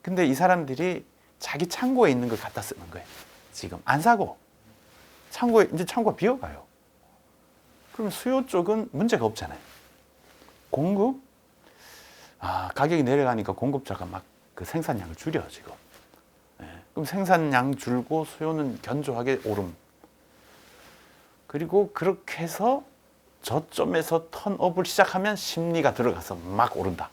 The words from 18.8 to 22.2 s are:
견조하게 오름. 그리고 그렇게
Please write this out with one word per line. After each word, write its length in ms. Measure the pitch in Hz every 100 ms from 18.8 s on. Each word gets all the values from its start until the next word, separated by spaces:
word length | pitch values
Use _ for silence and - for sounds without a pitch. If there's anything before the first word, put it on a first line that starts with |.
견조하게 600 | - 139 143 120 123 131
오름. 280 | 107 101 90 80 _ _ - _ _ _ - - - - - - - _ _ _ -
그리고 460 | 147 160 196 202
그렇게 500 | - 175 180